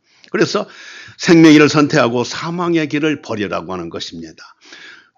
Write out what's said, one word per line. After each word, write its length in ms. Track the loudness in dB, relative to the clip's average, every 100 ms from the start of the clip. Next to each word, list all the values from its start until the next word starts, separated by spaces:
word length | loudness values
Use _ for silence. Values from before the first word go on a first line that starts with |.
| _ _ _
그래서 360 | -4 -2 -4 -8 -16 -20 -20 -20 -6
생명의 360 | 2 6 8
길을 160 | 8 6
선택하고 540 | 2 0 0 0 -2
사망의 640 | -6 -8 -10 -8 -4 -4 -4
길을 320 | -4 -4 -6
버리라고 500 | -8 -8 -6 -8 -8
하는 160 | -10 -10
것입니다. 540 | -12 -14 -16 -18 -20 -20 _ _ -20 -20 -20 _